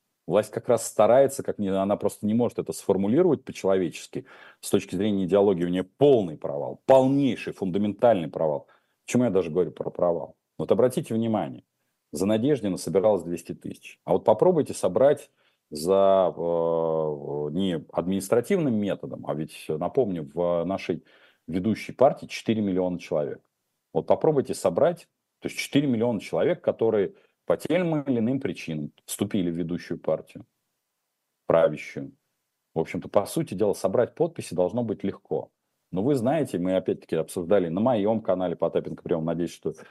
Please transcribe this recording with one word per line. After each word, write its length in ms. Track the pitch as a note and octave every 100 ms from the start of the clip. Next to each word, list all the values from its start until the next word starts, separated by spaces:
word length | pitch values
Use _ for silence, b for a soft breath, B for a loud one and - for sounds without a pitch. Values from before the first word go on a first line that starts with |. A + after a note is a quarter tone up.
| _ _ -
Власть 240 | F#2 G#2+
как 180 | - -
раз 180 | A#2 -
старается, 560 | - G#2+ B2+ C#3 -
как 140 | - -
не, 80 | G2+
она 280 | F#2+ G2 G#2
просто 280 | G2+ - G#2
не 80 |
может 260 | A2 A#2 -
это 120 | E2
сформулировать 680 | - - F#2+ G2 C3 F#3 C#3+
по-человечески. 840 | - - F#2+ F#2+ E2+ - - - B B B B
С 80 | -
точки 260 | G#2 - F2+
зрения 300 | G#2+ G2+ F2+
идеологии 400 | G2 G2+ F2 F2
у 40 |
неё 140 | F2+ F#2 _
полный 400 | C#3+ B2 F2+ D2+
провал, 420 | - C#2+ C2+ F2+ -
полнейший, 680 | C3+ C3 C#3 C#3 G2 -
фундаментальный 760 | - G2 F2+ G#2 G2+ A#2+ G#2 D2+
провал. 380 | - D#2+ C#2+ b b b b -
Почему 180 | B2 B2
я 40 |
даже 180 | F#2+ E2
говорю 220 | D#2 E2
про 180 | - E2
провал? 480 | - F2 E2+ C2+ _ _ -
Вот 140 | A#2
обратите 420 | G#2 B2 D3 D#3
внимание, 500 | A2+ A#2 G#2+ D2+ B1 _ _ _ _ _
за 160 | D2 G2
Надеждина 500 | A2 B2+ C#3 G#2 F2
собиралось 460 | - F#2 G#2+ G2+
двести 300 | E2 F2 -
тысяч. 460 | E2 - - - - -
А 80 |
вот 100 | F2+
попробуйте 500 | - A2 F3 E3+ B2
собрать 580 | - F#2+ F2+ C3+ D3 - _ _ _ _
за, 600 | D2+ E2 G2 G2 F#2+ F2+ D#2+
э, 40 | E2+ E2+ E2 E2 E2 D#2+ D#2 D2 C#2+ D2 D2+
не 320 | D#2 F#2+ E2 -
административным 840 | - F2 F#2+ F#2 A#2 - G3 D3+ G#2+
методом, 500 | G2+ - - - -
а 80 |
ведь, 320 | D2 D#2 - -
напомню, 600 | D#2 F2 - G#2 F2 D2
в 300 | E2+ F2 F2 E2+
нашей 380 | F#2+ - E2+ b b b b -
ведущей 460 | F2+ G2 G#2 -
партии 340 | - C#3 - -
четыре 340 | - - A2
миллиона 380 | G2+ F2+ F#2 F2
человек. 420 | - D#2+ C#2+ - _ _ _ _ _
Вот 140 | - -
попробуйте 480 | G2 D#3+ C#3+ -
собрать, 540 | - F#2+ F2 D#3 E3+ - _ _ _
то 80 | -
есть 100 | -
четыре 300 | - C#3 D3
миллиона 320 | A#2 A#2+ G#2+
человек, 420 | - E2 A2+ E3+
которые 540 | - - A2+ G#2 F#2 b b b -
по 120 | F2
тем 460 | - D#3+ F3 D#3
или 160 | C#3+ A#2+
иным 200 | A2+ C3+
причинам 520 | G2 E2+ - D#2 D2 - -
вступили 440 | - G#2 G#2+ F2
в 60 | E2+
ведущую 440 | E2+ E2+ - E2
партию, 460 | - D#2 - - - _ _ _ _ _ _ _ _ _ -
правящую. 640 | E2 E2 D#2 - - C#2 - _ _ _ _ _ D#2+
В 40 |
общем-то, 300 | E2 F2+ -
по 160 | G#2 G2
сути 300 | - E3 F#2+
дела, 180 | G#2
собрать 400 | F2+ F#2+ A2+ A#2
подписи 400 | - E3 - -
должно 300 | F2 F2+ A2+
быть 200 | A2+ G2+
легко. 480 | G2 - _ D2+ - _ _ _ _
Но 120 | F2
вы 120 | A#2 C#3
знаете, 420 | A#2 D#3+ C#3 F#2
мы 200 | F2+ F#2
опять-таки 400 | - G2 - E2
обсуждали 500 | D#2 - E2+ G2+ E2+
на 140 | E2+
моём 400 | A#2 A#2 G2 A2
канале 340 | G#2+ F#2 F2+ E2
"Потапенко 480 | E2 E2+ D2+ -
Приём". 220 | - E2+ D#2+
Надеюсь, 280 | E2+ E2+
что 200 | - D#2+ D#2 B